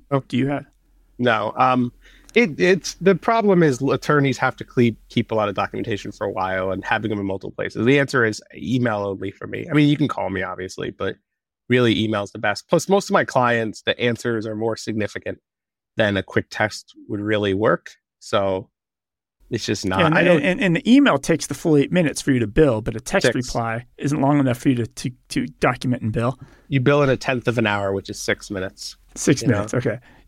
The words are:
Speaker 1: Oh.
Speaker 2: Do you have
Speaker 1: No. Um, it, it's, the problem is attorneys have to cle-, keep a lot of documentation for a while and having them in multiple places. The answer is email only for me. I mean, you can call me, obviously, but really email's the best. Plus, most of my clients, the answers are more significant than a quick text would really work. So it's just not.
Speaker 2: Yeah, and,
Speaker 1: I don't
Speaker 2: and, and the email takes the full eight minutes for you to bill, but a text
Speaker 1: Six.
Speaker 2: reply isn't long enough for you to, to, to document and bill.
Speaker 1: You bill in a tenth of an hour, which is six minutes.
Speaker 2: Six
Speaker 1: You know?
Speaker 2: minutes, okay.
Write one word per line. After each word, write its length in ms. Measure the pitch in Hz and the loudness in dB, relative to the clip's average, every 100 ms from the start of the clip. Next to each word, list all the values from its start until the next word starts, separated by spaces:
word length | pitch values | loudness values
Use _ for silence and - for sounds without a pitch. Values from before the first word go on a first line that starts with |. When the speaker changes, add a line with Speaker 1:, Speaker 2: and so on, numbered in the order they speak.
| - | -4
Speaker 1:
Oh. 100 | 139 - | -4 -2
Speaker 2:
Do 100 | 123 | -2
you 80 | 135 | -2
have 160 | 139 147 _ _ _ _ - | -4 -8 _ _ _ _ -2
Speaker 1:
No. 340 | 123 110 107 - | 2 2 0 0
Um, 360 | 127 127 123 - - - - | 2 2 -2 -6 -20 -20 -2
it, 240 | - 226 143 | 0 0 2
it's, 360 | 180 185 - | 2 2 -2
the 200 | - 180 | -2 2
problem 480 | 190 - 226 208 180 | 2 0 0 4 4
is 200 | 156 123 | 4 2
attorneys 560 | 135 135 - 147 139 120 | 0 -2 2 2 2 2
have 180 | 131 - | -2 -2
to 80 | |
cle-, 320 | - - 120 110 - | -4 2 2 2 -4
keep 200 | 123 110 | -2 0
a 20 | |
lot 140 | 110 104 | 0 0
of 60 | |
documentation 580 | 101 98 107 107 104 107 | -2 -4 -4 -6 -6 -8
for 140 | - 104 | -8 -6
a 40 | |
while 400 | 98 92 95 95 | -4 -4 -2 -4
and 120 | 95 | -4
having 260 | - 113 110 | -4 -4 -2
them 80 | 104 | -4
in 80 | 98 | -6
multiple 240 | 95 98 | -6 -10
places. 340 | - 98 107 | -8 -8 -2
The 140 | 113 143 | 2 2
answer 260 | 139 131 | 2 0
is 160 | 110 104 - | 0 -2 -12
email 460 | - 73 127 120 104 | -12 -4 -2 0 -2
only 280 | 101 98 98 | -4 -6 -8
for 140 | - 101 | -10 -12
me. 200 | 104 113 | -10 -2
I 40 | |
mean, 140 | 147 147 | 2 2
you 80 | 147 | 2
can 120 | 139 | -2
call 220 | - 95 | -4 -4
me, 120 | 95 | -4
obviously, 480 | 92 92 92 - 90 | -6 -8 -10 -8 -10
but 260 | - 98 - _ _ _ _ - | -6 -8 -8 _ _ _ _ 0
really 320 | 127 120 101 | 2 4 2
email's 280 | 107 107 101 | 0 -2 -4
the 80 | 110 | -4
best. 300 | 107 101 - | -4 -4 0
Plus, 200 | 170 - | -2 2
most 220 | 196 - | 0 2
of 20 | |
my 120 | 196 | 0
clients, 580 | - 135 120 117 113 - | 2 0 2 0 -2 -6
the 160 | - - | -4 0
answers 460 | 120 113 123 113 110 | 0 0 -2 -4 -4
are 80 | |
more 220 | 107 113 110 | -4 -4 -4
significant 640 | - 107 101 - - - _ _ _ _ _ - | -6 -4 -4 -6 -10 -12 _ _ _ _ _ 0
than 200 | 104 98 | 2 2
a 60 | |
quick 240 | - - - | 0 -2 -2
text 440 | - 107 - - - 285 | -2 -2 -4 -18 -20 -10
would 120 | 107 | -6
really 320 | 104 107 104 | -2 0 2
work. 380 | 95 117 170 - - _ _ | 2 2 0 -4 -20 _ _
So 500 | - 107 98 95 113 _ _ _ _ _ _ _ - | -2 0 0 -2 -6 _ _ _ _ _ _ _ -8
it's 160 | 117 - | -6 -4
just 180 | 104 | -4
not. 140 | 95 95 | -2 2
Speaker 2:
Yeah, 80 | 160 | 4
and, 80 | |
Speaker 1:
I 80 | 170 | 4
don't 180 | 175 165 | 6 4
Speaker 2:
and, 180 | 185 175 | 2 0
and 160 | 190 170 | 0 2
the 140 | 202 | 4
email 280 | 269 269 143 | 6 6 4
takes 300 | - 165 - | 0 -2 -2
the 60 | |
full 220 | 147 165 147 | -4 2 4
eight 140 | 139 | 4
minutes 320 | 180 160 - | 2 0 -2
for 80 | - | 0
you 80 | 127 | 0
to 80 | 104 | 2
bill, 340 | 117 151 110 | 2 4 2
but 140 | 123 | -4
a 60 | 110 | -8
text 260 | - 196 131 | -4 0 0
Speaker 1:
Six. 80 | |
Speaker 2:
reply 520 | 120 127 127 117 117 - - | 0 -4 -4 -4 -6 -10 -6
isn't 220 | 147 151 | -4 0
long 180 | 139 147 | 2 4
enough 180 | 131 117 | 2 0
for 100 | 147 | 0
you 80 | 123 | 0
to, 100 | 113 | -2
to, 240 | - 131 - - | -6 -10 -10 -8
to 160 | - 127 - | -6 -6 -2
document 440 | 147 123 131 123 | -2 0 -2 -2
and 100 | 110 | -2
bill. 260 | 113 120 - - - - | -2 -2 -4 -12 -20 -2
Speaker 1:
You 120 | 135 | 2
bill 220 | 127 147 | 4 4
in 80 | 139 | 4
a 60 | 120 | 2
tenth 320 | - 127 123 | 0 -2 0
of 100 | 117 | 0
an 80 | 107 | 2
hour, 260 | 101 98 | 2 0
which 160 | 98 - | -2 -4
is 120 | 104 | -8
six 300 | - 104 - | -4 -4 -4
minutes. 440 | 101 95 - - - _ - | -8 -8 -10 -18 -18 _ -4
Speaker 2:
Six 260 | - 135 | 0 2
Speaker 1:
You 60 | 143 | 2
know? 60 | |
Speaker 2:
minutes, 200 | 104 107 | 0 -2
okay. 240 | 131 120 110 - - | -4 -4 -6 -12 -14